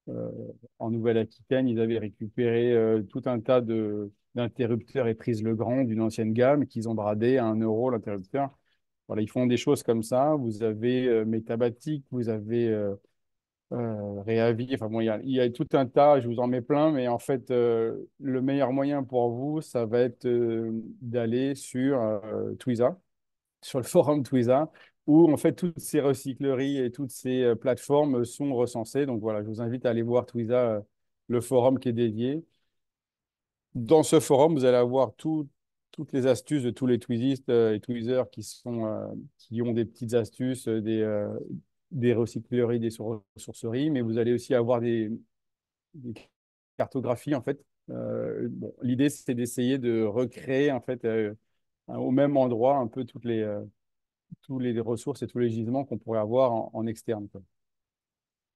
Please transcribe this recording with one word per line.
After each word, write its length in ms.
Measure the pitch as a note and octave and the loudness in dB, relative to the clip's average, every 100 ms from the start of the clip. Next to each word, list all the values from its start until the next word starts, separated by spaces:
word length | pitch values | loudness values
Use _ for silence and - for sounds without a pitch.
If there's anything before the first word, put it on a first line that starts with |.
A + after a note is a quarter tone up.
| - | -12
euh, 200 | A#2+ A2+ A2+ A2+ A2+ A2+ _ | -8 -8 -10 -14 -16 -20 _
en 120 | A#2 | -4
Nouvelle-Aquitaine, 800 | A#2 A2+ A2+ A2+ - - C3 C3 | 0 2 2 0 -6 -2 0 2
ils 120 | A2+ | 2
avaient 180 | A2+ A2+ | 0 0
récupéré, 720 | G#2 - A2 A2+ A#2+ A#2 A#2+ | -4 -8 -8 -2 2 2 4
euh, 300 | A#2 A2 A2 | 4 4 2
tout 200 | G2 C3+ | 0 -6
un 160 | A#2+ B2 | -4 -2
tas 220 | G#2+ B2+ | 2 2
de, 480 | A2+ A2+ G#2+ G#2 G#2 - _ | 2 -2 -2 -4 -8 -12 _
d'interrupteurs 720 | A#2+ A#2+ - A#2+ A#2 - C3+ A#2 | -6 -6 -2 0 0 -2 -2 -2
et 60 | |
prises 280 | A2+ - A2+ | -2 -2 -2
Legrand 420 | A2 A2+ A2 B2+ | -2 -2 -2 0
d'une 180 | B2+ A2 | 0 0
ancienne 320 | A2+ A2 A2 | -2 -2 -2
gamme 320 | A2+ B2 D3 C3 | 4 4 4 0
qu'ils 220 | A#2 A2+ | -4 -4
ont 60 | |
bradé 440 | A2 G#2 G#2+ A#2 C3 | -2 -2 2 2 2
à 80 | A2+ | 2
un 120 | A2 | 0
euro 280 | A2+ A2 B2+ | 0 0 0
l'interrupteur. 600 | A#2+ G#2 G2+ F#2+ C#3 C#3 - _ _ _ _ - | -2 -4 -8 -6 -4 -4 -8 _ _ _ _ -8
Voilà, 160 | G#2+ | -4
ils 80 | G#2+ | -2
font 160 | - B2 | 0 2
des 100 | A#2+ | 2
choses 260 | - C3+ | 2 2
comme 200 | - A#2 | 2 0
ça. 320 | A2 B2+ C#3+ | 0 2 2
Vous 280 | D#3 A#2+ G2+ | 2 -2 -2
avez, 440 | A2+ G#2+ A#2+ B2+ B2+ | -2 0 0 2 2
euh, 160 | A2+ | 2
Metabatic, 800 | A2 A2+ A2+ A#2 A#2+ A#2 - D3+ C#3 | 2 -2 -2 0 0 -2 -6 -6 -6
vous 180 | B2+ A#2 | -4 -4
avez, 400 | A2 G#2 A#2+ A#2 | -4 -2 0 0
euh, 260 | G#2+ G#2 G2 _ _ _ _ _ _ _ | 0 -2 -6 _ _ _ _ _ _ _
euh, 500 | B2 A#2 G#2+ G2+ G2+ | -6 -4 -6 -8 -8
Réavi. 480 | G2+ A2+ A2+ A2+ B2 | -2 2 2 2 -2
Enfin 140 | C3 A2 | -4 -4
bon, 120 | A2+ | -2
il 60 | A2+ | 0
y 20 | |
a, 100 | G#2+ | -2
il 80 | C3+ | -2
y 100 | C3 | 0
a 100 | B2 | 0
tout 180 | A#2+ D3+ | 0 0
un 140 | D3+ C3 | 0 2
tas, 340 | D3+ D3 C#3+ | 4 6 6
je 80 | A#2+ | 2
vous 100 | A#2 | -2
en 60 | B2 | 0
mets 160 | B2+ | -2
plein, 280 | A#2+ D3 D#3 | 0 2 2
mais 160 | D3 B2 | 2 0
en 120 | A#2+ | -2
fait, 320 | - C3+ A2+ | -2 -4 0
euh, 460 | B2+ A#2+ A2+ A2+ G#2+ G2 _ | 2 4 2 0 -4 -10 _
le 220 | C#3 C3 | -4 -2
meilleur 320 | C3 C#3 C3 | 0 2 0
moyen 320 | C3+ C#3 C#3+ | 0 0 -2
pour 260 | B2 B2+ A#2+ | -2 0 0
vous, 300 | A#2+ C#3 D3+ | 0 -4 -4
ça 260 | D#3 B2 A2+ | -4 -4 0
va 140 | A#2+ | 2
être, 260 | B2 B2 C3 | 2 0 0
euh, 460 | A#2+ A#2 A2+ A2+ A2+ A2 - | 2 2 0 -2 -6 -8 -12
d'aller 520 | B2 A#2+ A#2 A#2+ C3+ | -6 -2 0 0 0
sur, 460 | C3+ - B2+ C3 C#3 | -4 -6 -2 0 2
euh, 540 | A2 G#2+ G#2+ G#2+ G#2 | 0 -2 -4 -6 -6
Twiza, 440 | G#2+ - A#2 B2 F#3+ _ _ _ _ _ _ | -4 -2 2 2 0 _ _ _ _ _ _
sur 180 | - C3+ | -8 -6
le 60 | |
forum 380 | A2+ F3+ C3+ D3 | 2 4 4 2
Twiza, 480 | C3 C3 A#2 B2+ D#3 - - _ - | 2 2 4 4 2 -6 -20 _ 4
où 240 | D3+ E3+ | 8 8
en 60 | C#3 | 6
fait 160 | E3 | 2
toutes 260 | - F3+ D#3+ | 0 -2 -4
ces 200 | - D3+ | -4 0
recycleries 800 | C#3 C3 C3+ B2 C#3 C3 C#3 C#3 | 2 0 -4 -4 -2 0 0 0
et 120 | B2+ | -2
toutes 200 | B2 C#3 | -4 -8
ces, 320 | - C3 B2+ | -6 -4 2
euh, 120 | B2 A2+ | 2 2
plateformes 680 | C3+ A#2+ - C#3+ D3 B2 | 0 -2 2 2 4 2
sont 300 | A#2+ - C#3+ | -2 -4 -2
recensées. 500 | B2 A#2+ A#2 A2+ C3+ | 0 0 -2 -6 -2
Donc 160 | C#3+ A#2 | -2 -2
voilà, 220 | A2 G#2+ | -2 -4
je 60 | G#2 | -6
vous 120 | G#2+ | -6
invite 240 | A#2 B2 | -6 -2
à 60 | B2 | 0
aller 120 | A#2 | 0
voir 240 | A#2 A#2+ A#2 | 2 0 0
Twiza, 500 | A#2+ A2 B2 A#2+ G#2+ | -4 0 0 2 -2
euh, 40 | G2+ _ _ _ - | -6 _ _ _ -4
le 120 | A#2+ | -2
forum 380 | A#2 C3 B2 C3 | 2 2 4 2
qui 100 | B2+ | 0
est 20 | |
dédié. 520 | A2+ A#2+ G#2 B2 D3+ E3 _ _ _ _ _ _ _ _ _ _ _ _ | 0 0 0 -2 -4 -8 _ _ _ _ _ _ _ _ _ _ _ _
Dans 280 | C3 A#2 D#3 | -8 4 4
ce 160 | D3+ D#3+ | 6 4
forum, 360 | - C#3 D3+ | 6 6 6
vous 100 | D#3+ | 6
allez 140 | B2+ B2 | 4 6
avoir 340 | B2 C3 A#2+ | 4 2 0
tout, 320 | - D#3+ D#3 C#3+ _ _ _ _ | -2 -4 -4 -4 _ _ _ _
toutes 220 | - D3 | -14 -4
les 140 | C#3 B2+ | 0 2
astuces 360 | A#2+ - D3+ | 2 0 -2
de 80 | B2 | 0
tous 160 | A2+ B2+ | -2 0
les 120 | A#2+ | 0
Twizistes, 520 | - A#2+ B2+ C3+ - | 0 -2 0 -2 0
euh, 240 | A#2+ A2+ | 2 4
et 60 | G#2+ | 2
Tweezers 500 | G#2 A#2+ A2+ B2+ B2 | -2 -6 -2 -2 -2
qui 120 | - | -8
sont, 440 | G#2+ - - A#2 A2 | -16 -14 -8 -4 -4
euh, 200 | G#2+ G#2 A2 - _ | -4 -8 -12 -16 _
qui 240 | _ A2 | _ -6
ont 120 | A#2+ | -2
des 120 | A2+ | -2
petites 300 | A2+ - A#2+ | -2 -6 -2
astuces, 540 | A#2+ A2+ - B2+ B2+ - | 0 -2 -4 -4 -4 -4
euh, 120 | A2 | -2
des, 200 | G#2+ A2 | -2 -2
euh, 280 | G#2+ G#2 G#2 G#2+ - - - _ _ | 0 -2 -4 -8 -10 -14 -16 _ _
des 220 | D#3 A#2+ | -2 2
recycleries, 680 | A#2 A2+ - A2+ B2 A#2 A#2+ | 2 0 -4 -4 0 0 0
des 100 | A2+ | -2
sour-, 340 | A2+ A2 A2 G2 | -6 -8 -8 -12
ressourceries, 560 | - - A2 A#2 A#2 D3+ | -20 -18 -10 -6 -2 0
mais 100 | C#3+ | 0
vous 180 | A2+ A2+ | 0 0
allez 140 | A#2 | 2
aussi 220 | A#2+ - | 0 2
avoir 260 | B2+ A#2 B2 | 0 2 0
des, 300 | A#2 A#2 G#2+ A2+ - _ _ _ _ _ _ | 0 -2 -2 -6 -12 _ _ _ _ _ _
des 200 | D#3+ B2 A2 - _ _ _ _ - | -16 -14 -14 -18 _ _ _ _ -6
cartographies, 580 | - C3+ A#2 A#2+ - | -6 -4 -4 -4 -2
en 80 | D3 | -4
fait. 200 | - C#3+ _ _ - | -4 -6 _ _ -14
Euh, 580 | B2 A#2 A#2 A#2+ A2+ A#2+ | -10 -6 -6 -6 -6 -6
bon, 240 | B2 - - | -8 -12 -8
l'idée, 280 | B2 B2 D3 | -4 0 0
c'est 240 | C#3 - | -2 -6
d'essayer 440 | B2 A#2+ - B2 C3+ | -4 -4 -2 -2 0
de 240 | A#2+ A2+ | 0 0
recréer, 680 | A2 G#2 B2+ - - C3+ C#3+ | 0 -2 -4 -6 -4 0 2
en 80 | C3 | 0
fait, 240 | - B2 | -4 -4
euh, 300 | A#2+ A2+ G#2+ G#2+ _ _ _ _ - | -2 -2 -2 -6 _ _ _ _ -12
au 220 | A#2+ C3 | -6 0
même 260 | C3 C#3+ C#3 | 2 4 4
endroit 400 | B2+ A#2 B2 C#3 | 2 2 2 2
un 100 | A#2 | -2
peu 180 | - | -6
toutes 200 | A#2 B2 | -10 -8
les, 160 | A#2 A2+ | -4 -2
euh, 220 | G#2+ G#2 G#2 - _ _ _ _ _ - | -2 -6 -10 -18 _ _ _ _ _ -20
tous 160 | - C3 | -10 -4
les 200 | B2 A2+ | -2 -2
ressources 420 | A2+ A#2 - B2+ | -2 -4 -6 -8
et 40 | A#2 | -6
tous 120 | B2 | -2
les 120 | A#2+ | -2
gisements 340 | A2+ A2+ C3 | 0 -4 -4
qu'on 140 | C#3 A2 | -4 -8
pourrait 220 | - A2+ | -4 -4
avoir 320 | G#2+ B2 C3 | 0 2 2
en, 180 | A2+ - | 0 -4
en 140 | A2 A2+ | -6 -6
externe, 420 | A2 - A2 G#2 | -6 -6 -6 -6
quoi. 140 | G2 F#2+ _ _ _ _ _ _ _ _ _ _ | -16 -20 _ _ _ _ _ _ _ _ _ _